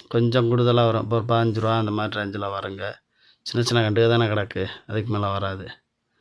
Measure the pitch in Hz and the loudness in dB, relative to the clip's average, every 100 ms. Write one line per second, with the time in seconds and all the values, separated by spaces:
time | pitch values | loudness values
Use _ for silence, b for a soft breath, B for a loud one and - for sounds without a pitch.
0 | - 117 120 127 117 123 120 120 117 110 | -4 2 2 4 2 4 4 4 4 2
1 | 107 117 117 117 117 110 113 113 107 107 | 0 -2 2 2 2 0 0 0 0 -2
2 | 107 104 101 101 101 98 98 98 98 - | -4 -4 -6 -6 -6 -6 -8 -8 -10 -12
3 | _ b b b - 120 117 117 110 107 | _ b b b -6 -2 0 2 2 4
4 | 117 117 113 107 101 95 95 B - 107 | 4 4 2 0 -4 -4 -6 B -8 -6
5 | 113 104 101 101 98 95 92 - _ _ | -4 -2 -2 -2 -4 -8 -12 -18 _ _
6 | _ _ | _ _